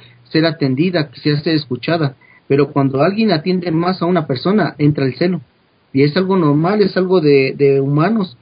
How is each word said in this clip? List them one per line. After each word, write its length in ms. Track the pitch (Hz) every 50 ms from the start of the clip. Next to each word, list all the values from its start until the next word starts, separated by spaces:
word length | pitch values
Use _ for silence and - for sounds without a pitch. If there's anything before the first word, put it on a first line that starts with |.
| - - _ _ _
ser 200 | - - 156 160
atendida, 680 | 165 156 - 143 131 131 127 165 190 175 170 151 151
quisiera 300 | - - - 151 147 147
ser 140 | 156 175 160
escuchada, 600 | 156 151 - 127 123 - - 165 170 156 135 - _ _ _ _ _ _ -
pero 240 | 139 143 143 143
cuando 300 | - 139 135 135 135 135
alguien 300 | 147 180 202 214 226 214
atiende 380 | 175 151 - 185 180 185 175 180
más 300 | 165 160 170 180 185 180
a 40 | 170
una 200 | 170 185 170 156
persona, 480 | - 135 123 - 175 202 214 170 127 - -
entra 260 | 147 147 147 143 139
el 120 | 131 127
celo. 240 | - 170 180 180 160 - _ _ _ _ _ _ _ _ _
Y 100 | - 135
es 140 | 143 147 151
algo 200 | 185 190 185 196
normal, 460 | 185 165 147 143 151 165 175 208 214
es 140 | 202 190 -
algo 240 | 185 185 180 185 185
de, 340 | 151 147 143 139 135 131 -
de 240 | 139 143 139 139 139
humanos, 560 | 135 139 143 147 160 190 226 226 190 175 - _